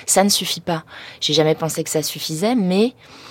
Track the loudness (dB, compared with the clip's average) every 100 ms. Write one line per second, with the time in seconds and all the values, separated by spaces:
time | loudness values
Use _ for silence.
0 | 0 4 4 2 -2 -6 -4 -4 -6 -18
1 | -18 -8 -2 2 4 2 -2 -4 -4 -4
2 | -4 -6 -6 -2 0 0 2 2 2 -2
3 | -18 -20 -20